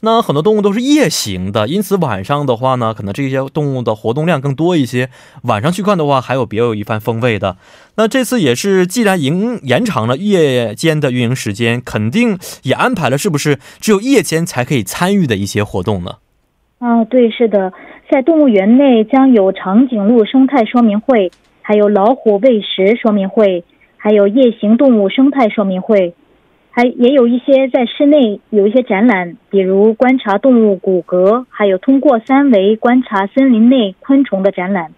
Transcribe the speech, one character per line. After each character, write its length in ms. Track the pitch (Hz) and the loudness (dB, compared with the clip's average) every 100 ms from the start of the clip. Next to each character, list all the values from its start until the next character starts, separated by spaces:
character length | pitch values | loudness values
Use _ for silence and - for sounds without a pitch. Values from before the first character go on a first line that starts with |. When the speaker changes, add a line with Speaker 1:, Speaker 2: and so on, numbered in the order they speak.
Speaker 1:
那 220 | 214 226 | 0 -2
很 100 | 226 | 0
多 80 | 139 | -2
动 140 | 160 | 0
物 80 | 214 | 0
都 100 | 202 | 0
是 80 | 202 | -2
夜 300 | 247 294 214 | 0 2 0
行 400 | - 113 92 92 | -2 -6 -6 -4
的， 160 | 104 107 | -4 -2
因 160 | 175 | -4
此 140 | 214 196 | -2 -2
晚 280 | 156 101 | -2 -4
上 220 | 95 143 143 | -4 -4 -2
的 100 | 113 | -2
话 200 | 131 127 | -2 -2
呢， 180 | 113 | -4
可 80 | 110 | -6
能 100 | 98 | -8
这 160 | 101 139 | -6 -6
些 140 | 131 135 | -4 -6
动 260 | 160 147 | -4 -4
物 80 | 131 | -4
的 140 | 117 110 | -4 -4
活 180 | 113 | -4
动 100 | 120 | -4
量 160 | 160 156 | -2 -2
更 140 | 135 | -4
多 220 | 135 160 175 | -2 0 0
一 100 | 127 | -2
些， 240 | 123 127 - - - | -4 -6 -10 -20 -14
晚 180 | 120 110 | -4 -2
上 120 | 123 | -2
去 100 | 180 | -2
看 160 | 196 196 | -2 -2
的 80 | 147 | 0
话， 140 | 139 | -2
还 140 | 123 | -2
有 120 | 135 120 | -4 -4
别 140 | 104 | -2
有 120 | 120 | -2
一 120 | 110 | -2
番 160 | 104 110 | -6 -6
风 180 | 107 113 | -4 -4
味 180 | 123 107 | -2 -2
的。 200 | 98 92 _ - _ - | -4 -6 _ -20 _ -4
那 100 | 220 | -2
这 180 | 262 | 0
次 160 | 254 247 | -2 0
也 140 | 156 | 0
是， 320 | 120 202 190 180 | 0 0 0 0
既 160 | 214 | 0
然 180 | 214 190 | 0 0
营-， 380 | 131 170 220 240 | -2 -2 -4 -6
延 200 | 131 123 | -2 -2
长 220 | 233 135 110 | -2 -2 -2
了 100 | 135 | -2
夜 560 | 202 190 151 123 117 | 0 2 2 0 -4
间 280 | 107 160 156 | -4 -2 0
的 100 | 143 | -2
运 120 | 123 | -2
营 100 | 117 | -2
时 180 | 127 - | -2 -6
间， 300 | 104 117 120 | -4 -2 -2
肯 280 | - - 107 | -4 -6 -2
定 260 | 165 240 196 - - | 0 -2 -2 -10 -12
也 100 | - | -4
安 200 | 123 196 | -2 0
排 160 | 233 139 | 0 -2
了， 80 | 135 | -2
是 100 | 214 | -2
不 80 | 147 | -2
是 220 | 151 139 - - | -2 -2 -4 -10
只 100 | - | 0
有 100 | 202 | 0
夜 220 | 233 277 | 2 0
间 240 | 160 160 170 | 0 -4 -4
才 180 | - | -4
可 80 | 123 | -2
以 120 | 139 | -2
参 320 | 98 - 175 202 | -4 -4 -2 0
与 100 | 160 | 0
的 80 | |
一 100 | 101 | -2
些 200 | 101 104 | -4 -4
活 180 | 104 101 | -4 -4
动 220 | 90 101 | -4 -4
呢？ 140 | 87 - _ _ _ _ _ _ | -6 -14 _ _ _ _ _ _
Speaker 2:
啊， 260 | 247 233 | -2 0
对， 240 | 226 254 240 | 2 2 0
是 200 | - 233 | 0 0
的。 240 | 202 185 - - - _ | 0 -2 -8 -20 -20 _
在 140 | 302 | -2
动 160 | 262 320 | 2 2
物 100 | 285 | 4
园 300 | 208 196 247 | 2 4 4
内 240 | 285 240 | 4 2
将 300 | 220 269 269 | 2 2 4
有 180 | 233 190 | 4 2
长 380 | 190 185 202 262 | -2 -2 2 2
颈 180 | 220 202 | 0 2
鹿 180 | 247 | 2
生 220 | 202 269 262 | 2 2 2
态 180 | 277 | 2
说 160 | 220 247 | 0 2
明 200 | 233 208 | 2 0
会， 320 | - 247 185 _ _ _ | 0 0 0 _ _ _
还 140 | - | -2
有 140 | 208 208 | 2 2
老 260 | 208 202 | 4 2
虎 240 | 262 - 202 | 2 0 2
喂 240 | 240 226 | 2 2
食 320 | 190 - 190 | -2 -2 0
说 160 | 240 233 | 0 0
明 180 | 208 190 | -2 -2
会， 360 | 190 208 180 170 _ _ _ | 0 0 0 -8 _ _ _
还 160 | 214 | 0
有 160 | 214 202 | 2 2
夜 240 | 214 254 | 4 2
行 240 | 214 208 226 | 2 0 2
动 240 | 277 233 | 4 4
物 80 | 196 | 2
生 240 | - 269 | 2 0
态 160 | 277 226 | 2 -2
说 160 | 214 | 0
明 180 | 196 185 | -4 -4
会， 320 | 185 208 180 - _ _ _ _ _ | 0 0 0 -6 _ _ _ _ _
还， 140 | - | -2
也 240 | 247 - 240 | -2 2 2
有 180 | 285 240 | 4 2
一 120 | 247 | 0
些 300 | - 269 269 | 2 2 2
在 160 | 269 | -2
室 220 | 240 - 285 | -6 0 2
内 340 | 302 240 208 _ | 4 2 -2 _
有 180 | 214 196 | 0 2
一 20 | |
些 140 | 233 | 0
展 240 | 247 190 240 | 0 0 2
览， 280 | 196 175 165 _ | 0 -4 -12 _
比 80 | 196 | -2
如 340 | 185 196 214 | 0 2 2
观 220 | 220 254 262 | 2 0 -2
察 220 | 220 202 | 0 0
动 260 | 277 247 | 2 4
物 120 | 220 185 | 4 0
骨 260 | - 185 | 0 -2
骼， 400 | 160 180 190 233 254 | -2 0 2 0 -4
还 160 | - 208 | -4 -2
有 100 | 185 | 0
通 220 | - 269 | 0 2
过 220 | 302 240 | 2 0
三 320 | - 269 285 | 0 0 4
维 240 | 220 190 220 | 4 2 0
观 260 | 240 254 | 2 0
察 240 | 247 202 196 | 0 -4 -2
森 260 | - 269 | 0 2
林 160 | 226 233 | 4 4
内 280 | 262 208 185 | 4 0 -6
昆 260 | - 277 | -2 0
虫 200 | 269 196 | 0 0
的 80 | 196 | -2
展 200 | 196 180 | -2 -4
览。 200 | 202 160 | -4 -6